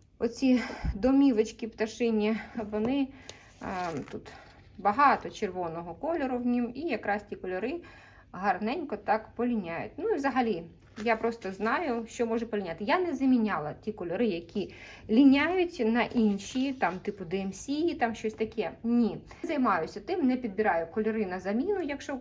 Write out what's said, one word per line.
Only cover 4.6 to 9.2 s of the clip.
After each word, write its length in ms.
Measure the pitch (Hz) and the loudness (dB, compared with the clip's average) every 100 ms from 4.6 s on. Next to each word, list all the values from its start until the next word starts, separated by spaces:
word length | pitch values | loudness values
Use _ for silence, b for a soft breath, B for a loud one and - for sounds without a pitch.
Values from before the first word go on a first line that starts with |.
| B - | B -2
багато 520 | 196 - 277 214 - | 2 6 6 4 -2
червоного 640 | - 202 180 170 165 170 | -6 -6 -4 -6 -6 -10
кольору 440 | 170 302 339 262 247 | -6 -2 -2 -2 -2
в 80 | 247 | 0
нім, 260 | 240 233 | 0 0
і 60 | - | -4
якраз 420 | 330 233 202 208 | -4 -4 -2 -4
ті 140 | - - | -4 -10
кольори 440 | 185 185 240 339 B B B B B | -6 -4 -4 -6 B B B B B
гарненько 640 | 180 202 214 214 339 294 208 | -4 -2 0 -2 -4 -4 -4
так 320 | - 220 | 0 -2